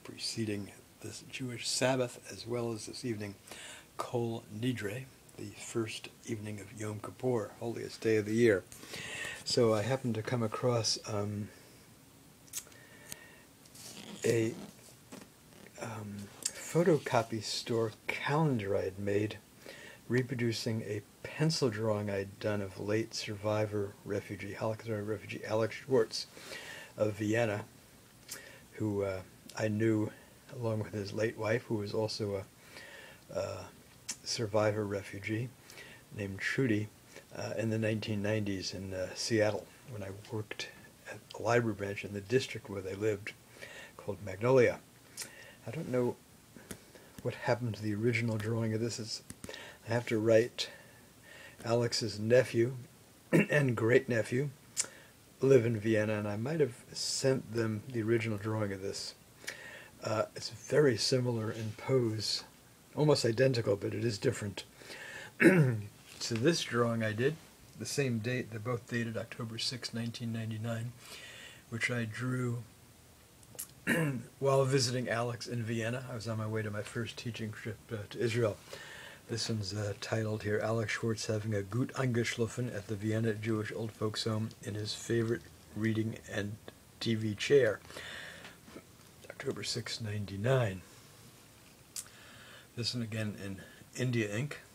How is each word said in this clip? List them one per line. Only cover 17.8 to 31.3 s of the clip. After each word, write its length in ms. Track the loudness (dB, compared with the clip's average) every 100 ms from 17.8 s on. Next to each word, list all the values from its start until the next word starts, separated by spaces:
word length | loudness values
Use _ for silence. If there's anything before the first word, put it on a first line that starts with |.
| 0 -2 -8
calendar 680 | -4 0 4 4 2 2
I 100 | 0
had 140 | 0 -2
made, 380 | 0 2 2 -4 -16 -20 -18 -16 -18 -18 0
reproducing 720 | 0 2 0 0 0 -2 -2
a 180 | -2 -6 -6 -16
pencil 460 | -12 0 2 4 2
drawing 400 | 2 0 2 0
I'd 320 | -2 -4 -4
done 220 | -2 -2
of 180 | -4 -6
late 340 | 0 0 0
survivor 800 | -6 -6 -4 0 2 2 0 -4 -6 -4
refugee, 480 | -4 -4 -8 -8
Holocaust 320 | -4 -4 -4 -4
survivor 180 | -4
refugee 380 | -2 -4 -6 -10 -2
Alex 300 | 0 0 -2
Schwartz 500 | 4 4 4 0 -8 -12 -14 -12 -12 -14 -14 0
of 160 | 0
Vienna, 540 | 2 2 4 2 0 -6 -16 -20 -20 -20 -20 -16 -16 -16 -20 -18
who, 300 | -4 0 0
uh, 180 | 0 -2 -8 -18 -16 -2
I 120 | 0
knew 420 | 4 4 4 0 -4 -20 -20 -16 -4
along 240 | -2 -2
with 120 | -2
his 180 | -4 -4
late 240 | 0 -2